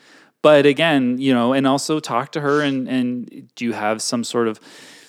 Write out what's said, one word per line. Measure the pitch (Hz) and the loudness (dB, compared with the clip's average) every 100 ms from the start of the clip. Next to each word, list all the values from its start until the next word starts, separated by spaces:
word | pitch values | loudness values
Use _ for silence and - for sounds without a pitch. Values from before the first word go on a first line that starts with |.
| - - _ _ | -20 -20 _ _
but | 151 147 143 | 6 6 6
again, | 139 165 143 123 123 | 2 2 2 0 0
you | 135 | 0
know, | 123 117 | 2 2
and | 135 | 0
also | 135 139 - 156 | 0 0 -2 -4
talk | - 120 135 | -2 -4 -4
to | 160 | -4
her | 143 147 | 0 0
and, | 147 135 127 | 0 -2 -2
and | 127 123 123 113 - 127 | -2 -2 -4 -10 -16 -20
do | - | -8
you | 120 | -6
have | 107 107 110 | -4 -4 -4
some | - 123 | -4 -6
sort | 113 120 113 | -4 -2 -2
of, | 107 - - - - | -4 -14 -20 -20 -20